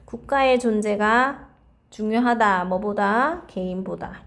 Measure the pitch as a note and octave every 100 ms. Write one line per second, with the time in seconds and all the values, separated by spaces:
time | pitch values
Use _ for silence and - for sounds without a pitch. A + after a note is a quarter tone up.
0 | - A#3 - C4+ C4+ B3+ B3 G#3+ G#3 G3+
1 | G#3 A#3 C4 C#4+ - _ _ _ _ -
2 | G#3+ A3+ B3 A#3 G#3+ F#3+ F3+ F#3 G#3 G#3
3 | G3+ A3 C#4 F4 - - F#3 F3+ F#3 F3
4 | - F#3